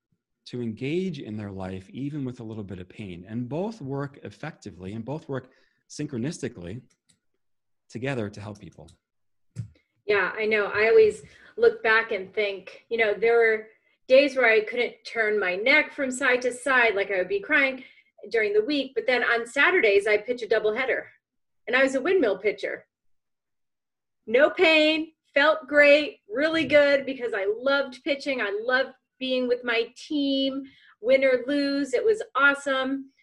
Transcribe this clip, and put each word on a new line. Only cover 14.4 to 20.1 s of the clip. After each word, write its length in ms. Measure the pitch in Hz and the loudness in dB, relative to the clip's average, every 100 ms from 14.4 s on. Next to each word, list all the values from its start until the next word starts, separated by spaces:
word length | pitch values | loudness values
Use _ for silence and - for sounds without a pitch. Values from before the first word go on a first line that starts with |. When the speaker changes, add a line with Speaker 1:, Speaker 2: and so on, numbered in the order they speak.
| 233 | 4
Speaker 2:
I 120 | 220 | 4
couldn't 320 | 214 240 233 - - | 0 -4 -4 -6 -10
turn 340 | 233 214 208 | -2 0 0
my 160 | 185 180 | -2 -2
neck 380 | 240 302 285 | 2 2 2
from 180 | - 262 | -4 -6
side 300 | 254 269 247 | -2 0 0
to 100 | 254 | -2
side, 420 | - 285 254 226 196 | -4 0 2 2 0
like 160 | 196 | -2
I 60 | 190 | -2
would 100 | 185 | -2
be 140 | 202 | -4
crying 420 | 202 302 269 254 - _ _ - 214 | 0 0 0 -4 -16 _ _ -20 -4
during 220 | 226 208 | -2 2
the 100 | 214 | 2
week. 300 | 233 285 262 226 | 2 -2 -2 -4
But 100 | 254 | 0
then 180 | 247 | 0
on 220 | - 233 233 | 0 -2 -2
Saturdays, 640 | 277 320 359 220 202 | 2 2 4 4 4
I'd 180 | 202 | 2